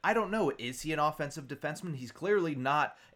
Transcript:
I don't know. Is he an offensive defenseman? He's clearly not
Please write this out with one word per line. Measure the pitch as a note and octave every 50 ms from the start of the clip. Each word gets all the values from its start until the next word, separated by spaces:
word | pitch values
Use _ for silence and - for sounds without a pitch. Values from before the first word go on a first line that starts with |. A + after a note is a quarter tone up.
I | - F#3 G#3
don't | A#3 G#3+ F3+
know. | G#3 A3 G3 C#3+ -
Is | - A#2 B2 B2+ -
he | - D#3 D#3
an | D3+
offensive | D3+ D3+ D3+ - D3+ C#3 - D#3+ C#3 B2
defenseman? | B2+ B2 - D3+ D3+ - - F3+ D3+
He's | B2+ B2 A2+ -
clearly | - D#3+ G3 G#3 G3+ E3+ E3 D3
not | C3 B2+ C3+ C#3+ D3+ C#3 - - - - - -